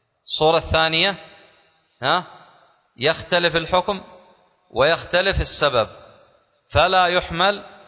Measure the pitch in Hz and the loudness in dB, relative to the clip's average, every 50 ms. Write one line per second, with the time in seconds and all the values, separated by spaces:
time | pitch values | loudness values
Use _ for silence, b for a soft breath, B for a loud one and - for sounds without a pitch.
0 | _ _ _ _ _ - - - 156 156 165 160 - - - 160 160 160 160 160 | _ _ _ _ _ -8 -4 0 2 2 2 2 0 0 0 0 0 0 0 0
1 | 180 202 190 - - - - - - - _ _ _ _ _ _ _ _ _ - | 0 0 -2 -4 -10 -20 -20 -20 -20 -20 _ _ _ _ _ _ _ _ _ -6
2 | 120 135 160 180 175 - - - - - _ _ _ _ _ _ _ _ _ - | -4 -2 -2 -2 -4 -6 -16 -20 -20 -20 _ _ _ _ _ _ _ _ _ -4
3 | 120 147 160 - - - 180 175 175 170 151 165 160 151 180 180 180 - 202 185 | -2 -2 -2 -2 -4 -2 0 0 0 2 0 -2 -2 -2 -2 -2 -2 -2 -6 -8
4 | - - - - - _ _ _ _ _ _ _ _ _ - 110 131 151 165 143 | -10 -16 -20 -20 -20 _ _ _ _ _ _ _ _ _ 0 2 2 2 2 0
5 | - - - 175 190 196 175 170 160 - - - 156 143 127 120 107 - - - | -2 -2 0 0 0 0 0 0 0 0 0 0 0 0 2 0 -2 -2 -4 -16
6 | - - - _ _ _ _ _ _ _ _ _ _ - - 143 156 180 190 185 | -20 -20 -20 _ _ _ _ _ _ _ _ _ _ -4 0 0 2 2 2 2
7 | 185 175 175 180 - - 165 165 180 196 208 202 - - - - - | 2 2 0 -2 -2 -4 -4 -2 0 0 -2 -2 -8 -18 -20 -20 -20